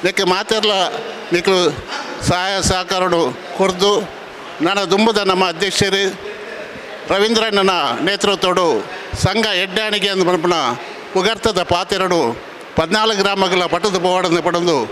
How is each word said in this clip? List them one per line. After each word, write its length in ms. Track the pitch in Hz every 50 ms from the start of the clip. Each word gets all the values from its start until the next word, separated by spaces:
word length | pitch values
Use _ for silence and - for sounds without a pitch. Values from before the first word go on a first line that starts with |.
| -
ಇದಕ್ಕೆ 200 | 180 185 - 196
ಮಾತೆರ್ಲ 480 | 180 185 190 208 - 220 220 208 214 208 190 180 160 - - - - - - - - 170
ನಿಕ್ಲು 380 | 175 170 196 190 185 180 160 139 120 - - - - - - - - -
ಸಹಾಯ 340 | - 175 180 185 190 202 196
ಸಹಕಾರಡು 760 | 165 - 190 185 185 180 196 185 185 185 175 170 160 127 127 - - - -
ಕೊರ್ದು 520 | - 190 196 185 180 190 202 208 165 185 - - - - - - - - - - -
ನನ್ನ 220 | 147 170 196 202 196
ದುಂಬುದ 340 | 170 185 196 220 247 220
ನಮ್ಮ 300 | 208 202 190 185 185 185
ಅಧ್ಯಕ್ಷರು 560 | 180 165 165 196 196 185 - 202 196 190 196 196 190 180 - - - - - - - - - - - - - - - - - - -
ರವೀಂದ್ರಣ್ಣನ 600 | 185 196 208 220 226 220 220 226 202 202 190 190 185 175 147 131 117 117
ನೇತೃತ್ವಡು 840 | 143 180 202 196 - 196 196 180 196 185 180 180 180 165 131 107 98 - - - - - - - -
ಸಂಘ 220 | 190 196 220 220
ಎಡ್ಡಾಣಿಗೆ 640 | 220 202 175 190 190 180 208 220 214 208 208 185 202
ಅಂದ್ 160 | 196 190 185
ಪನ್ಪುನ 280 | 170 180 170 160 175 175 165 139 123 120 120 - - - - - - -
ಉಗರ್ತದ 480 | 190 180 208 226 - - 226 208 180 175
ಪಾತೆರಡು 560 | - 175 175 190 185 202 190 190 180 180 170 139 117 120 - - - - - - - -
ಪದ್ನಾಲ್ಕು 460 | - 160 165 190 214 220 220 220 196
ಗ್ರಾಮಗಳ 440 | 196 202 196 196 190 185 180 185 180
ಪಟ್ಟದ 320 | 160 160 170 165 214 190
ಪವಾಡನ್ನು 440 | 190 170 180 180 185 180 180 165 175
ಪಡೆದು 360 | 151 175 170 175 175 175 160 135 113 101